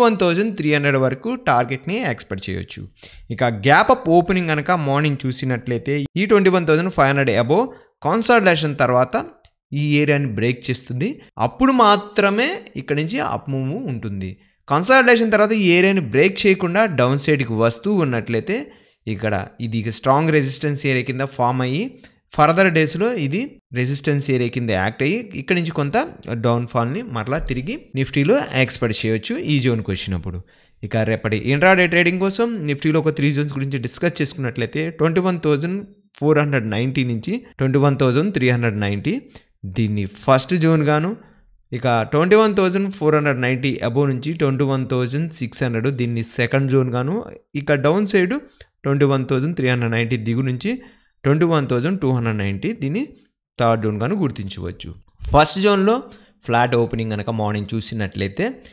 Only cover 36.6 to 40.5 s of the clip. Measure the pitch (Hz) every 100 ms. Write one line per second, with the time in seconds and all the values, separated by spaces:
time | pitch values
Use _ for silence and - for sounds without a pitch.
36.6 | 110 104 127 135 123 117 113 233 - -
37.6 | 135 135 143 135 135 123 196 170 123 120
38.6 | 117 104 101 101 113 254 - - _ _
39.6 | 98 92 107 104 95 - - 131 -